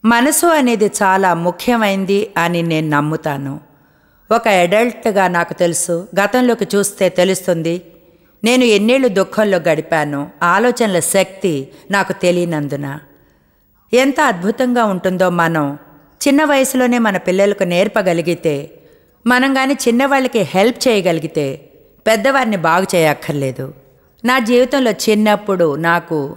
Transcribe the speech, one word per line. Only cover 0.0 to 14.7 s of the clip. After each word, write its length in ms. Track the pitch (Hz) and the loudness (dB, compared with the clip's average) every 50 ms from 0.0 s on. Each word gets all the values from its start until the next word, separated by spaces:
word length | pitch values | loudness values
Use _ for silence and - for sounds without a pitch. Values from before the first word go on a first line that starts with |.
| - | 0
మనసు 400 | 220 233 233 247 294 302 - - | 2 2 2 2 0 0 2 2
అనేది 400 | 349 320 302 269 247 240 202 214 | 2 2 2 2 0 0 0 0
చాలా 480 | 202 - - 214 190 185 190 196 185 170 | -2 0 0 0 2 2 2 2 2 0
ముఖ్యమైంది 960 | 165 170 175 175 - - - 247 233 220 202 196 196 190 180 196 196 214 - - | 0 -2 -4 -4 -4 -2 -2 0 0 0 0 0 -2 -2 0 0 0 -2 -2 -4
అని 240 | 165 165 170 175 170 | -2 -2 0 0 -2
నేను 280 | 165 170 160 156 160 156 | -2 -2 -2 -2 -2 0
నమ్ముతాను. 720 | 151 147 147 151 156 156 - 156 143 139 139 135 139 156 - _ _ _ _ _ _ _ _ _ _ _ _ _ | 0 0 0 -2 -4 -4 -4 -4 -6 -4 -6 -10 -10 -12 -14 _ _ _ _ _ _ _ _ _ _ _ _ _
ఒక 160 | 214 233 226 | -2 0 2
అడల్ట్‌గా 800 | 226 202 185 175 175 190 214 233 247 226 - - 226 202 202 190 | 2 2 2 2 4 2 2 2 0 -2 -4 -4 -2 0 2 0
నాకు 260 | 180 175 175 170 - 165 | 2 2 0 -2 -2 -2
తెలుసు, 540 | - 180 170 165 - - - 170 170 185 - - 185 196 | -2 -2 0 0 -2 -4 -4 -4 -4 -4 -4 -2 -2 -2
గతంలోకి 440 | 202 202 254 254 247 233 233 202 - - | 0 2 2 2 2 2 0 -2 -2 0
చూస్తే 340 | 202 202 - - - 196 180 | -2 -2 -2 -2 -2 -2 0
తెలుస్తుంది, 720 | 175 - 180 190 190 185 - - 180 165 160 165 170 180 - - - - _ _ _ _ _ _ _ _ - | 2 0 0 0 0 -2 -2 -2 -2 -2 -2 -4 -4 -6 -8 -14 -20 -20 _ _ _ _ _ _ _ _ 0
నేను 200 | 220 247 254 254 | 0 2 4 4
ఎన్నేళ్ళు 440 | 233 214 202 208 220 254 277 262 | 4 4 4 4 2 2 2 2
దుఃఖంలో 500 | 247 190 196 190 190 - - 214 208 196 | 2 2 0 -2 0 0 -2 0 2 0
గడిపానో, 720 | 175 165 170 156 151 156 - 170 156 151 147 147 143 143 170 - - 175 | 0 0 0 0 0 -2 -2 -2 -2 -2 -2 -4 -6 -8 -10 -8 -2 0
ఆలోచనల 560 | 175 175 196 226 247 240 - 233 214 185 170 | 2 2 2 2 2 2 0 0 0 0 0
శక్తి 680 | 151 - - 196 - - - - - 190 156 139 135 - - - - - | -2 0 0 0 0 0 -4 -6 -4 -2 -2 -2 -6 -10 -16 -20 -10 -4
నాకు 220 | 196 202 185 - - | -2 -2 -2 -2 -4
తెలియనందున. 840 | - - 180 175 175 175 170 165 151 147 139 143 139 143 139 139 - - _ _ _ _ _ _ _ _ _ _ _ _ _ _ _ _ _ - | -2 0 0 2 2 0 -2 -2 -4 -4 -6 -6 -8 -8 -8 -10 -12 -16 _ _ _ _ _ _ _ _ _ _ _ _ _ _ _ _ _ 2
ఎంత 280 | 247 269 277 269 - | 2 2 2 2 2
అద్భుతంగా 640 | 302 269 214 175 170 202 226 - 262 247 | 0 0 0 0 -2 -4 -2 -2 -2 0